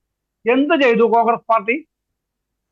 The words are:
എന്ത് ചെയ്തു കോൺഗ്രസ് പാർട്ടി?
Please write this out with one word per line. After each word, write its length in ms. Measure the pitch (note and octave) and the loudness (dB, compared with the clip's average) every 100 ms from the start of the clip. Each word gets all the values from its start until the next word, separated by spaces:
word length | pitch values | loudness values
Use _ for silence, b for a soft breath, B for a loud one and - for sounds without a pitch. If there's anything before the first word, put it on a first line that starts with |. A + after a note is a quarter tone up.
| _ _ _ _ A3 | _ _ _ _ -2
എന്ത് 320 | B3+ D4 E4 | -2 0 0
ചെയ്തു 200 | C4+ A3+ | 0 2
കോൺഗ്രസ് 500 | A3+ A#3 A3+ A#3 - | 2 2 0 -2 -2
പാർട്ടി? 360 | A3+ G3+ C#4 - _ _ _ _ _ _ _ _ | -2 -2 -8 -10 _ _ _ _ _ _ _ _